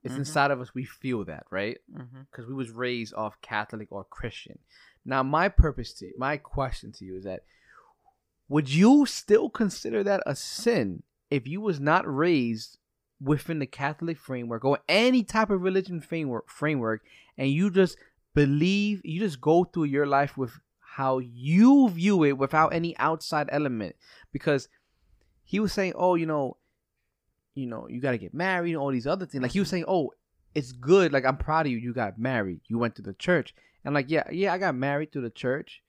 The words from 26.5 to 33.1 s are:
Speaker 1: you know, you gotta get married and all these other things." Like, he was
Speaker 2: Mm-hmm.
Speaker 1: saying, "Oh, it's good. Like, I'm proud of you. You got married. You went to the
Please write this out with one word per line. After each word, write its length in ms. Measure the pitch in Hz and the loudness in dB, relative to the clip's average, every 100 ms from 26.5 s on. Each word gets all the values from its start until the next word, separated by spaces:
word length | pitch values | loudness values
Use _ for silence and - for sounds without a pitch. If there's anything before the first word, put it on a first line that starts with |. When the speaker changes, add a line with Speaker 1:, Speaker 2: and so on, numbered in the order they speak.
| - _ _ _ _ _ _ _ _ _ 139 | -8 _ _ _ _ _ _ _ _ _ -10
Speaker 1:
you 100 | 123 | -8
know, 220 | 113 - | -10 -12
you 120 | 120 | -6
gotta 180 | 135 117 | -4 -4
get 160 | 87 | -6
married 380 | 139 185 185 170 | -6 -2 -2 -2
and 60 | 160 | -2
all 120 | 139 | -2
these 160 | 131 131 | -2 -2
other 180 | 190 185 | -4 -4
things." 160 | 139 | -4
Like, 100 | 127 | -2
he 80 | 196 | -2
was 80 | 185 | -2
Speaker 2:
Mm-hmm. 20 | |
Speaker 1:
saying, 140 | 180 - | -2 0
"Oh, 240 | - 143 _ _ _ _ | 0 -2 _ _ _ _
it's 180 | 151 127 | -6 -6
good. 400 | 123 127 196 170 | -8 4 6 6
Like, 120 | 139 131 | 4 2
I'm 120 | 139 | 0
proud 280 | - 160 151 | 0 0 0
of 60 | |
you. 60 | 117 | -2
You 140 | 120 | -4
got 260 | 123 107 110 | -4 -4 -2
married. 420 | 127 123 98 85 _ | -2 0 -2 -6 _
You 100 | 113 | -2
went 180 | 117 - | -2 -4
to 60 | |
the 120 | 101 | -14